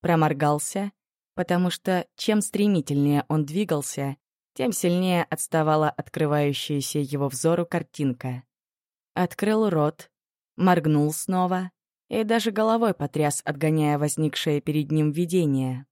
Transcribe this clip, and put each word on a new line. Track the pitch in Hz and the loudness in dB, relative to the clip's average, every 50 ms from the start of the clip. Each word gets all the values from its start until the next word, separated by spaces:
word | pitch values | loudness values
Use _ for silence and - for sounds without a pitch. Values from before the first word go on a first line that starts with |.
Проморгался, | - 175 170 165 156 151 151 139 156 147 147 147 - - - 196 196 202 - _ _ _ _ _ _ _ _ | 2 2 2 4 4 2 0 0 0 0 0 0 -2 -4 -6 -6 -6 -6 -10 _ _ _ _ _ _ _ _
потому | - 180 - 180 175 180 180 | -6 -2 0 0 0 2 0
что | - - _ - 185 180 170 _ _ _ | -2 -4 _ -2 -2 -2 -2 _ _ _
чем | - - 214 214 | -2 0 0 0
стремительнее | 202 - - - 202 208 202 175 143 - 147 143 143 143 147 143 - _ | 0 -2 -2 0 2 2 2 0 0 0 0 0 2 2 2 0 0 _
он | 156 156 151 | -2 -2 -2
двигался, | 139 151 185 214 180 165 147 143 - - - 139 139 135 _ _ _ _ _ _ _ _ | -2 -2 -4 -2 0 -2 -2 -2 -6 -8 -6 -6 -6 -8 _ _ _ _ _ _ _ _
тем | - - 254 208 | -4 -4 -2 -2
сильнее | - - 175 175 180 185 185 180 175 165 | 0 0 0 0 2 2 2 2 0 0
отставала | - - 156 - - - 160 156 151 156 156 156 151 | -2 -4 -8 -6 -2 -2 0 2 2 2 2 2 0
открывающаяся | - - - - _ - 156 147 147 147 147 143 143 - - - 151 143 135 - - 151 | -2 -4 -12 -10 _ -2 0 0 2 2 2 0 -2 -2 -4 -4 -4 -4 -4 -4 -4 -4
его | 143 135 147 143 139 139 | -4 -4 -4 -4 -4 -4
взору | 135 127 - - 170 175 175 | -4 0 0 0 2 2 -2
картинка. | - - 175 165 _ _ - 151 139 123 123 - 131 127 127 127 _ _ _ _ _ _ _ _ _ _ _ _ _ _ | -2 -4 -6 -6 _ _ -4 -2 -2 -2 -4 -6 -8 -8 -8 -12 _ _ _ _ _ _ _ _ _ _ _ _ _ _
Открыл | - 180 175 - - - 202 214 220 220 208 | -2 -2 -2 -2 -2 0 0 2 2 2 2
рот, | 175 156 147 151 160 _ - _ _ _ _ _ _ _ _ _ _ - | 2 2 2 2 0 _ -16 _ _ _ _ _ _ _ _ _ _ 0
моргнул | 180 185 180 170 147 151 156 147 147 151 156 | 4 4 4 4 4 2 4 4 2 2 0
снова | - - - 190 185 180 180 185 180 185 180 _ _ _ _ _ _ _ _ | -4 -4 -2 0 0 0 0 0 -2 -4 -8 _ _ _ _ _ _ _ _
и | - 208 220 | -4 -2 0
даже | 208 226 233 220 226 | 2 0 2 2 0
головой | 202 208 214 220 220 233 226 220 180 | 0 0 2 2 2 2 2 0 0
потряс, | - 147 143 - 151 151 147 143 - - | 0 -4 -4 0 0 0 0 0 -2 -4
отгоняя | - 147 143 156 156 156 156 151 147 147 143 | -6 -4 0 0 2 2 2 2 2 2 2
возникшее | 147 151 151 - 156 151 - - - 165 151 147 | 0 -2 0 0 -2 -2 -2 -2 -2 0 -2 -2
перед | - - 151 151 151 147 | -2 0 -2 -2 0 0
ним | 156 156 151 151 | 0 2 2 2
видение. | 143 156 175 165 170 185 170 147 139 135 131 131 127 127 135 _ | 0 0 -2 0 2 2 2 2 2 0 0 -2 -4 -6 -10 _